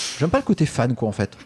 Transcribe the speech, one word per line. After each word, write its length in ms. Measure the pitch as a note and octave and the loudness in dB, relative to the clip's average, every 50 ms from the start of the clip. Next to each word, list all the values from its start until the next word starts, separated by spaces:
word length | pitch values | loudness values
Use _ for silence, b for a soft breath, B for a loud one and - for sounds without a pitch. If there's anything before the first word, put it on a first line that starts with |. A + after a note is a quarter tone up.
| B B B - | B B B -2
j'aime 120 | D3 F3 | 0 0
pas 80 | C4 C#4 | 2 0
le 40 | - | 2
côté 220 | - G3+ - D#3+ | 2 2 2 2
fan, 300 | - - - A#2 B2+ B2 | 0 2 0 0 0 0
quoi, 120 | - A#2 G#2+ | 0 -2 -2
en 40 | G2+ | 0
fait. 240 | - G2+ - - - - | -2 -2 -4 -4 -6 -4